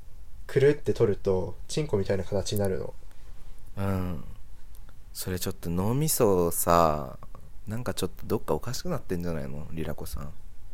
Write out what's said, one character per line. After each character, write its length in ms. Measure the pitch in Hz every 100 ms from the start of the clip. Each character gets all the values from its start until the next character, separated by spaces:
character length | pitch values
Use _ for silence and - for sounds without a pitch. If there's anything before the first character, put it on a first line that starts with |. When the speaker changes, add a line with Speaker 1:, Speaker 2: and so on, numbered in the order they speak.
| - - - - -
Speaker 1:
く 140 | -
る 120 | 135
っ 20 |
て 200 | - -
取 200 | 104 110
る 40 | 98
と、 380 | - 92 95 - -
チ 140 | -
ン 60 | 151
コ 100 | 104
み 80 | 98
た 100 | 98
い 20 |
な 60 | 92
形 280 | 98 92
に 60 | 104
な 80 | 98
る 120 | 95
の。 140 | - - - - - - - - - -
Speaker 2:
う 40 |
ん。 420 | 98 95 92 85 - - - - - - - - -
そ 160 | - -
れ 80 | 90
ち 80 | -
ょ 40 |
っ 20 |
と 160 | - 87
脳 240 | 85 101
み 160 | 127 156
そ 420 | - 113 92 85
さ、 640 | - - 85 82 76 65 - - - - - -
な 100 | 110
ん 60 |
か 100 | 117
ち 100 | -
ょ 40 | 92
っ 20 |
と 160 | - -
ど 120 | 104
っ 40 |
か 140 | - 78
お 40 |
か 140 | -
し 80 | 135
く 80 | 175
な 80 | 156
っ 40 |
て 140 | - 90
ん 80 |
じ 60 | 87
ゃ 40 |
な 80 | 80
い 80 | 69
の？ 180 | 71 76
リ 120 | 80
ラ 100 | 76
コ 120 | 73 73
さ 160 | -
ん。 100 | 71 - - - -